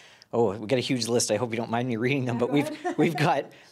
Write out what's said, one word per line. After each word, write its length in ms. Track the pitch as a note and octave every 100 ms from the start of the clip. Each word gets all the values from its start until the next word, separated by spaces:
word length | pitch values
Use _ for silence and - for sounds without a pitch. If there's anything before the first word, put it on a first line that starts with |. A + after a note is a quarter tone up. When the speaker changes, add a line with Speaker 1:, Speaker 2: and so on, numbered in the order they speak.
| - - _
Speaker 1:
Oh, 240 | A#2 A2+ F#2+
we 100 | G2+
got 80 | B2+
a 40 |
huge 280 | A#2+ C3 A2+
list. 240 | A#2 -
I 40 | G#2
hope 140 | A#2+
you 60 | A2+
don't 140 | A#2
mind 180 | A#2 B2+
me 80 | A2+
reading 300 | B2 C#3 B2
them, 100 | A#2+
Speaker 2:
Yeah, 40 |
Speaker 1:
but 60 | B2
Speaker 2:
go 60 |
Speaker 1:
we've, 180 | C#3+ C#3+
Speaker 2:
ahead. 240 | - F4+
<laughs> 40 | -
Speaker 1:
we've 180 | E3 D3
got 340 | D3+ C#3 - - -